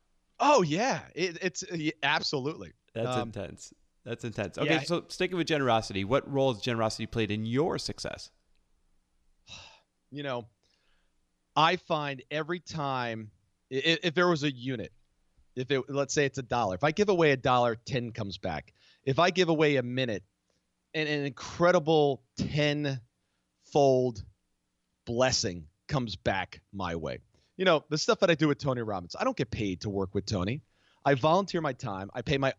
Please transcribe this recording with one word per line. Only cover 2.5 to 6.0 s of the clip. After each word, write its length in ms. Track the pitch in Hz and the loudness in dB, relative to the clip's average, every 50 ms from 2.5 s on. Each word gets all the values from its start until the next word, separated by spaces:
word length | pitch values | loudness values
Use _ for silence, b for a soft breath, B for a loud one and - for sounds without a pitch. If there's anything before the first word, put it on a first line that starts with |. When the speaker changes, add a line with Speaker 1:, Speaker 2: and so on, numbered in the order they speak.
| 165 113 95 78 - _ _ _ _ | -8 -8 -14 -16 -18 _ _ _ _
Speaker 2:
That's 220 | 113 117 123 127 | -6 -4 -2 -2
Speaker 1:
Um, 60 | 123 123 113 | -4 -4 -6
Speaker 2:
intense. 440 | 107 104 95 76 - - - - - _ _ _ _ _ _ | -8 -10 -10 -10 -12 -16 -20 -20 -20 _ _ _ _ _ _
That's 200 | - 117 - - | -12 -10 -8 -8
intense. 320 | 120 101 - 101 90 - | -8 -6 -6 -6 -6 -4
Okay, 180 | - 143 143 160 | -4 0 0 0
Speaker 1:
yeah. 80 | 151 | 0
Speaker 2:
so 220 | 139 165 175 165 - - | 0 -2 -4 -6 -6 -8
sticking 280 | - - 180 180 185 | -4 -4 -4 -2 -2
with 120 | 170 160 131 | -4 -2 0
generosity, 560 | 160 147 135 123 113 113 110 - 104 95 | 0 0 2 2 2 2 0 -2 -4 -4